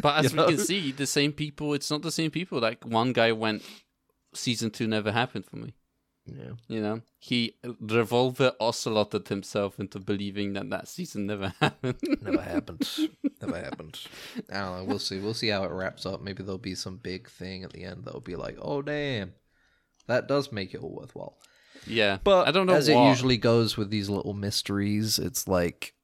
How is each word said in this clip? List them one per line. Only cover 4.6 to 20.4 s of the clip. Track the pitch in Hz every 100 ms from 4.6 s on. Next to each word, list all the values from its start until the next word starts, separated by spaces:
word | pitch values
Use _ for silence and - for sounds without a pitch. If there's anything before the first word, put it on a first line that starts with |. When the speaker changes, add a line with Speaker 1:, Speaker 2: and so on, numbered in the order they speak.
| 113
Speaker 1:
two | - 110
never | 107 104
happened | 113 127 104 -
for | 110
me." | 117 - _ _ _ _ -
Speaker 2:
Yeah. | - 60 117 -
Speaker 1:
You | 113
know, | 104 113 - _
he | - 123 117 - 123 117
revolver | 107 117 110 120 131 127 131 -
ocelotted | 113 - 120 107 104 104 -
himself | 101 - 107 101 -
into | 98 101
believing | 98 101 101 101 101
that | 98 101
that | 90 -
season | - 90 104 101
never | 104 95 -
<laughs> |
happened. | 156 - 127 - - 302
Speaker 2:
Never | - -
happened. | - 269 - - - - 311 - - -
Never | 90 175
happened. | - - - - - - - 240 -
I | 98
don't | 95 90
know. | 92
We'll | 101
see. | - 95
We'll | 104
see | 117 113
how | 101
it | 92
wraps | 92 95 - 95
up. | 95
Maybe | 95 95
there'll | 95 95
be | 95 92
some | 98 92
big | 90 92 -
thing | - 92 92
at | 92
the | -
end | 92 - -
that'll | -
be | - 85
like, | - -
"Oh, | - 143
damn. | 143 147 143 117 92 - _ _ _ _ _ _ -
That | 123 117
does | 139